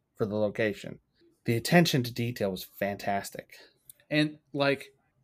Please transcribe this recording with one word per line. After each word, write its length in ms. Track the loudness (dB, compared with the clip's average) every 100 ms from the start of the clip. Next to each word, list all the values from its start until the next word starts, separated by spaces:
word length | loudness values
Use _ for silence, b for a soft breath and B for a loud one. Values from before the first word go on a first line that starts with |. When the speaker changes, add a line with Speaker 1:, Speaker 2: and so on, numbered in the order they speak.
| _ -6
Speaker 1:
for 100 | -2
the 100 | 0
location. 640 | 0 0 0 -2 -8 -14 _ _ _ _ -2
The 100 | 0
attention 460 | 4 6 6 4
to 100 | 0
detail 380 | -2 -4 -2 -2
was 120 | -4
fantastic. 960 | -8 -6 -4 -4 -2 -2 -4 -10 -16 -20 -20 _ -20 -20 -4
Speaker 2:
And, 280 | 0 0 -4 _
like, 400 | 0 0 0 -4 _ _ _